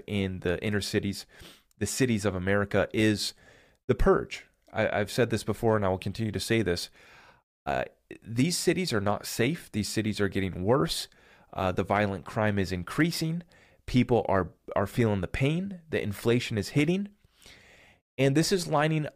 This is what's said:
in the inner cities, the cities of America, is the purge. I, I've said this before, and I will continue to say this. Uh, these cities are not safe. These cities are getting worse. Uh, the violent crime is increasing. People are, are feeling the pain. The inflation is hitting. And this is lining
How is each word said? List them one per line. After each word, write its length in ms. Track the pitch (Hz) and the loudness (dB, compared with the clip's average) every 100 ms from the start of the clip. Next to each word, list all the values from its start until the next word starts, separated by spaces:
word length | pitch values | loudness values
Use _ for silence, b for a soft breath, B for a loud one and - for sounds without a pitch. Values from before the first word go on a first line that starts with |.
| - | -4
in 340 | 101 95 92 | -2 -2 -2
the 220 | 87 85 | -2 -2
inner 200 | 107 104 | -2 -2
cities, 440 | - 104 101 98 - B B B B - | 0 -2 -2 -6 -12 B B B B -6
the 80 | 104 | -4
cities 380 | - 127 110 | 0 0 2
of 100 | 101 | 0
America, 540 | 92 92 101 101 101 - | -2 0 0 2 0 2
is 400 | 110 107 101 - - b b b b - | 2 2 2 -2 -8 b b b b -2
the 60 | |
purge. 500 | - 196 175 - - - _ _ | 4 6 4 2 -10 -18 _ _
I, 280 | 104 104 101 | -2 0 0
I've 100 | 104 | -2
said 200 | - 117 | 0 2
this 140 | 110 | 0
before, 320 | - 101 113 107 | -2 0 2 2
and 80 | |
I 40 | 98 | 2
will 100 | 95 | 0
continue 340 | 101 92 110 | -4 -4 -4
to 80 | 95 | -4
say 220 | - 113 | 0 2
this. 280 | 92 85 - B B B B B _ _ 71 | 2 -2 -4 B B B B B _ _ -4
Uh, 180 | 65 60 _ - - | -4 -4 _ -20 -18
these 360 | - 117 170 170 | -6 0 0 2
cities 340 | - 170 175 | 0 0 0
are 80 | 110 | 0
not 260 | 101 104 - | 0 -2 -4
safe. 460 | - 120 170 - | 0 0 0 -6
These 160 | 107 98 | -4 -2
cities 320 | - 107 101 | -2 -2 0
are 80 | 101 | -2
getting 340 | 98 95 87 | 0 -4 -2
worse. 460 | 95 139 165 - - b b b b | 0 2 2 -4 -8 b b b b
Uh, 180 | - 92 | -4 -2
the 120 | 92 | 0
violent 420 | 92 101 104 98 - | 0 2 0 -2 -6
crime 320 | 110 107 101 | -2 0 0
is 120 | 90 | -2
increasing. 720 | 92 87 - 165 - 160 170 - b b b - | -4 -4 0 0 0 -4 -6 -10 b b b 0
People 400 | 123 123 117 - | 2 4 2 4
are, 200 | 95 85 - - - | 0 0 -6 -4 -2
are 100 | 98 | -2
feeling 360 | - 113 101 | 2 2 2
the 60 | 87 | -2
pain. 520 | - 135 165 196 180 - | -2 0 0 -4 -10 -6
The 140 | 101 | -4
inflation 560 | 104 98 117 123 - 110 | -4 -2 2 2 2 -4
is 120 | 92 | 0
hitting. 380 | 143 151 185 202 _ _ B B B B B B B _ - | 0 2 0 -4 _ _ B B B B B B B _ 0
And 180 | 135 143 | 2 4
this 160 | 165 | 2
is 160 | 196 156 | 0 0
lining 400 | 151 156 156 151 | 0 2 0 0